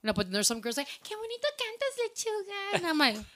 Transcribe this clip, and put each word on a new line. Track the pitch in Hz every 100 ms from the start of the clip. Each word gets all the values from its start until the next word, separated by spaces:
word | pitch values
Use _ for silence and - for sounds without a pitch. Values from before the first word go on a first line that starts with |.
No, | 220
but | 202 190
there's | 190 202
some | 233
girls | 226 240
like, | 277 -
Qué | -
bonito | 427 453 466 571 587
cantas, | 480 466 554 508
lechuga. | 453 453 453 427 392 403 392 403
And | 339
I'm | 311
like | 277 214 214